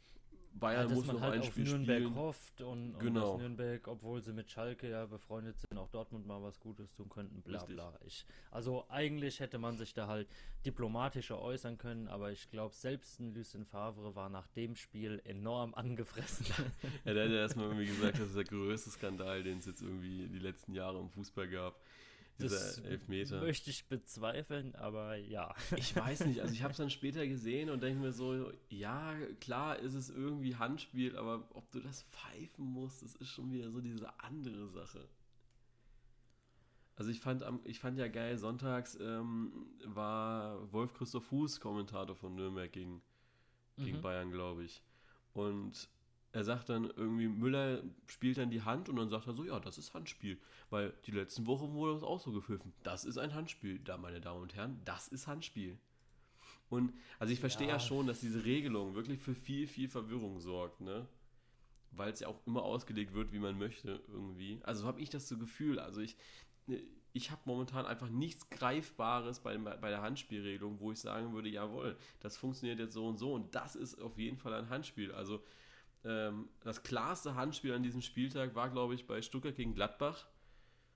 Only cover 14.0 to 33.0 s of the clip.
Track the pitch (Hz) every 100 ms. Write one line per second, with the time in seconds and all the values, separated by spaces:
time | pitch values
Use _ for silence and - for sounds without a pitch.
14 | 104 98 98 95 92 - 113 117 - 107
15 | 107 107 - 98 110 123 120 117 120 120
16 | 117 - 135 - - - 131 - - 143
17 | - 104 110 110 107 117 107 107 104 101
18 | 104 110 104 98 98 101 98 107 110 -
19 | 101 95 95 95 92 92 92 87 92 92
20 | 92 92 92 92 95 92 - 95 92 92
21 | 92 98 101 - 92 92 90 - - -
22 | - - - - 131 98 98 107 101 92
23 | - 95 101 98 165 147 - 131 - 131
24 | - - 110 127 147 143 131 - 107 107
25 | 107 107 101 107 85 - - - 127 -
26 | 117 165 165 123 - 113 139 143 143 -
27 | 139 151 143 131 113 131 156 131 127 135
28 | 135 117 127 131 120 - - 101 104 131
29 | 156 151 151 - - 123 151 147 127 135
30 | 127 131 139 147 131 123 117 151 - 127
31 | 127 - 110 113 - - - 127 143 135
32 | - - - - 160 - 135 127 131 131